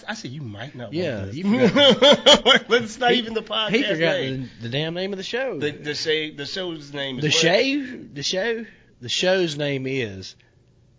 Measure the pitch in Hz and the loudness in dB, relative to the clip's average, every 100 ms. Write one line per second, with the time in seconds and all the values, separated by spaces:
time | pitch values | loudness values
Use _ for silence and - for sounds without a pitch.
0 | - 214 135 151 120 101 139 123 107 156 | -12 -12 -10 -10 -12 -12 -14 -12 -8 -4
1 | 165 107 98 139 202 254 220 277 277 - | -4 -4 -8 -4 0 4 6 6 6 8
2 | 277 247 269 294 247 254 - 240 220 - | 6 8 6 6 6 4 4 0 0 0
3 | 240 247 220 220 214 214 214 226 214 160 | 2 2 0 -6 -4 -4 0 0 0 0
4 | 165 180 135 135 123 110 117 135 160 175 | 0 0 -2 -6 -8 -10 -6 -4 -4 -4
5 | 190 196 - 233 262 156 151 147 147 143 | -6 -6 -6 -4 -4 -4 -6 -6 -8 -4
6 | 160 156 151 147 135 196 180 160 143 143 | -2 -2 -2 -8 -10 -8 -8 -8 -10 -8
7 | 135 127 151 160 165 208 269 285 254 240 | -6 -2 0 2 4 4 2 -2 -4 -12
8 | - 143 - 180 233 226 220 - _ - | -14 -8 -4 -2 -2 -4 -8 -18 _ -14
9 | 120 - 185 190 170 147 143 135 131 135 | -6 0 2 2 0 -2 -4 -2 -4 -4
10 | 110 95 - - _ _ _ _ _ | -4 -6 -14 -18 _ _ _ _ _